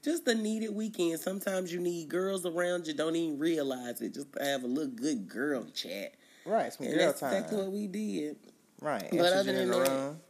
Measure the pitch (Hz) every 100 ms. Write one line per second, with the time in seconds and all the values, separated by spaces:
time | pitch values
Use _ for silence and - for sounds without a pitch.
0 | 294 330 262 226 214 220 214 208 220 -
1 | 170 165 185 190 190 190 185 175 175 170
2 | 156 165 190 196 175 165 175 175 160 143
3 | 156 165 165 143 160 165 139 127 123 117
4 | 117 - 143 - 139 139 123 127 151 117
5 | 139 131 92 107 143 135 104 - - 95
6 | 95 - - - - 214 123 - 165 156
7 | 175 - 135 196 - 214 190 202 208 196
8 | 214 190 151 147 - - _ - 147 123
9 | - 170 175 185 196 196 123 120 135 135
10 | 139 160 -